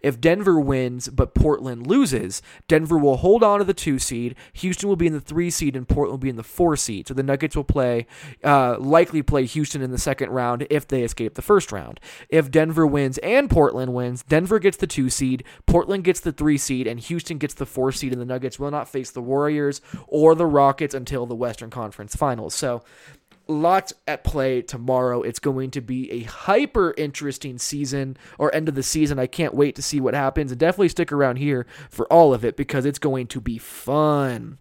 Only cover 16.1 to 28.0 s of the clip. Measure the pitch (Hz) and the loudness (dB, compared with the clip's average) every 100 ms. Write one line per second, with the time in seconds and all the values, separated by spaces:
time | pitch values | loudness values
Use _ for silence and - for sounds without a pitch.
16.1 | 175 175 147 151 143 - 127 123 117 - | 0 -4 -2 0 0 0 -4 -4 -6 -8
17.1 | 170 - 156 139 - 135 - 131 131 135 | -8 -6 -6 -6 -6 -8 -2 -2 -2 -6
18.1 | 123 123 127 127 - 143 147 - 135 123 | -6 -6 -6 -6 -8 -6 -6 -6 -8 -8
19.1 | 131 120 135 147 151 143 139 - - - | -10 -2 0 2 2 0 -2 -12 -16 -4
20.1 | 156 160 160 170 143 139 - 143 131 120 | 6 8 8 4 6 4 2 -6 -6 -6
21.1 | 139 120 117 120 110 113 123 107 - 104 | -6 -6 -4 -6 -6 -12 -10 -10 -12 -14
22.1 | - 143 117 82 - 135 120 _ - - | -4 -2 -2 -6 -6 -4 -6 _ -20 -20
23.1 | - _ _ - 151 170 190 190 - - | -20 _ _ -6 0 2 2 0 -12 -10
24.1 | 147 - 151 131 127 117 123 120 127 127 | -4 -2 0 0 -2 -4 -8 -2 0 2
25.1 | 123 117 - 143 131 131 135 117 127 131 | -2 -4 -4 -4 -2 -6 -8 -8 -8 -6
26.1 | 120 113 - - 214 285 233 175 - 151 | -10 -10 -10 0 2 2 0 0 -2 -6
27.1 | - 143 131 139 123 - 147 139 139 | -6 -8 -8 -12 -8 -8 -6 -4 -4